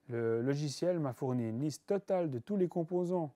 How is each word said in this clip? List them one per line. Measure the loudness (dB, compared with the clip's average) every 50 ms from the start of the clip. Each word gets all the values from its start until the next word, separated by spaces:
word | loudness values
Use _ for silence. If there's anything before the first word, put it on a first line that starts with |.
| _
Le | -4 -2 0 0 2 2 2 2
logiciel | 0 0 0 0 -4 -2 0 0 0 2 0
m'a | 0 -2 -2
fourni | -2 -2 0 0 0 0 0
une | -2 0
liste | -2 -2 -4 -6 _
totale | -2 -2 -2 0 0 0 0 2 0
de | -2
tous | -4 -4 -2 2
les | 2 2
composants | 2 2 -2 -2 0 0 0 0 2 2 0 0 -2 -6